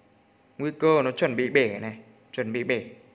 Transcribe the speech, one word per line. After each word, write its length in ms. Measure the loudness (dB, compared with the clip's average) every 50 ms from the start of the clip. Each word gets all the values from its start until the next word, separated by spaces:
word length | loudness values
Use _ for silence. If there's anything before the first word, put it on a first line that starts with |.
| _ _ _ _ _ _ _ _ _ _ _ -6
Nguy 120 | -6 -6
cơ 320 | -4 0 2 4 4 4 2
nó 60 | 2
chuẩn 260 | 0 0 0 0 0
bị 120 | 0 -2 2
bể 300 | 4 2 2 2 0 -6
này. 160 | -10 -10 -12 -14 -18 _ _ _ _ _
Chuẩn 200 | -8 -6 -6 -4
bị 120 | -4 -4 -2
bể. 200 | -2 -2 -2 -4 -10 -18 -20 _ _